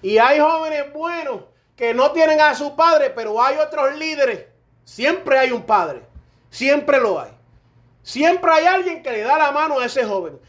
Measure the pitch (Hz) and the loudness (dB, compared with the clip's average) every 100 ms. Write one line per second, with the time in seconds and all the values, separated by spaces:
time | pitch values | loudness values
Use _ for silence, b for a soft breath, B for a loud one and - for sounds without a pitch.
0 | 190 214 240 302 302 320 320 302 285 294 | 0 2 4 4 2 2 -4 -6 -8 -8
1 | 330 339 302 214 - _ _ _ 233 233 | -8 -8 -8 -10 -14 _ _ _ -4 0
2 | 269 330 320 311 302 254 285 294 330 311 | 0 2 2 4 2 2 -8 0 4 4
3 | 277 - 214 220 262 302 302 302 269 302 | 2 -4 -6 0 0 0 -4 -2 -2 -2
4 | 320 302 269 208 - _ _ _ _ - | -8 -2 -2 -2 -12 _ _ _ _ -4
5 | 262 359 - 269 262 240 - 214 165 127 | -2 -2 0 2 2 -2 0 0 0 -8
6 | - - _ _ _ - 262 294 285 277 | -16 -20 _ _ _ -6 0 0 2 2
7 | 233 170 120 - _ _ _ _ _ _ | 2 -2 -8 -18 _ _ _ _ _ _
8 | - 254 311 359 349 320 330 381 359 330 | -14 0 2 2 2 4 4 2 -2 -6
9 | 277 226 220 311 294 285 311 277 240 269 | -8 -6 0 2 2 0 -2 -2 -2 -2
10 | 226 196 170 139 | -2 -4 -6 -14